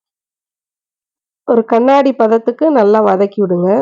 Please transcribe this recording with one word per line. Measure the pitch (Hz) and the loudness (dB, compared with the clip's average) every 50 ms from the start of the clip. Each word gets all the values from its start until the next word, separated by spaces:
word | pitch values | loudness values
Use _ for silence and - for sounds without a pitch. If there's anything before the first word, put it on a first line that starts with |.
| _ _ _ _ _ _ _ _ _ _ _ _ _ _ _ _ _ _ _ _ _ _ _ _ _ _ _ _ - - | _ _ _ _ _ _ _ _ _ _ _ _ _ _ _ _ _ _ _ _ _ _ _ _ _ _ _ _ -4 -2
ஒரு | 247 226 220 | -2 -2 0
கண்ணாடி | - 233 226 240 262 277 285 277 277 247 | 0 0 0 2 2 2 2 2 0 0
பதத்துக்கு | - 226 220 226 226 226 247 240 - 302 320 | 0 0 0 0 -2 -2 -4 -4 -2 -2 0
நல்லா | 294 247 208 202 214 220 | 0 2 2 2 2 2
வதக்கி | 214 202 190 185 202 196 - 208 | 0 0 0 0 -2 -4 -2 -4
விடுங்க. | 202 180 180 175 175 185 208 262 | -4 -2 -2 -2 0 0 0 -2